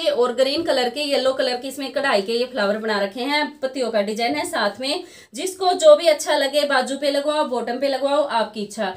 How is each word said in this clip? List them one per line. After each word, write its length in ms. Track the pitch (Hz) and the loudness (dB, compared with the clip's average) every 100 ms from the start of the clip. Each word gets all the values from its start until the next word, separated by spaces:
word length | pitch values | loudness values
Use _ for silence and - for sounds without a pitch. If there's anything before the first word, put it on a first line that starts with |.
| 320 | -2
और 260 | 240 247 | 0 0
green 300 | 233 262 294 | 2 0 0
color 260 | 330 269 240 | 0 0 0
के, 120 | 277 | -2
yellow 320 | 294 262 262 | -2 0 0
color 240 | 262 262 247 | 0 -2 -2
के 100 | 269 | -6
इसमें 240 | 269 269 | -8 -6
कढ़ाई 300 | 285 277 214 | -2 0 0
के 120 | 196 | 0
ये 120 | 233 247 | -2 -2
flower 320 | 247 202 214 | -2 -2 -2
बना 220 | 220 202 | -2 -2
रखे 200 | 196 - | -2 -4
हैं, 380 | 269 294 294 - | -4 -2 -2 -4
पत्तियों 300 | 262 269 226 | -6 -4 -2
का 100 | 220 | 0
design 340 | 202 214 240 294 | -2 -2 -2 -2
है। 100 | 339 | -4
साथ 340 | 262 208 214 | -2 -2 -2
में 220 | 269 349 - - - | -4 -6 -8 -18 -16
जिसको 380 | 220 370 - 370 370 | -8 -8 -2 0 6
जो 200 | 311 294 | 8 8
भी 120 | 339 | 8
अच्छा 300 | 302 359 294 | 2 2 0
लगे, 280 | - 294 285 | 2 2 2
बाजू 320 | 269 233 269 | 2 0 -2
पे 140 | 285 | -2
लगवाओ, 340 | 285 294 302 285 | 0 0 0 0
bottom 320 | 240 240 254 | -2 -4 -2
पे 80 | 277 | -2
लगवाओ, 360 | 262 277 285 | 0 2 2
आपकी 380 | 285 226 214 220 | 2 0 -2 -4
इच्छा। 320 | 202 - 190 | -8 -6 -6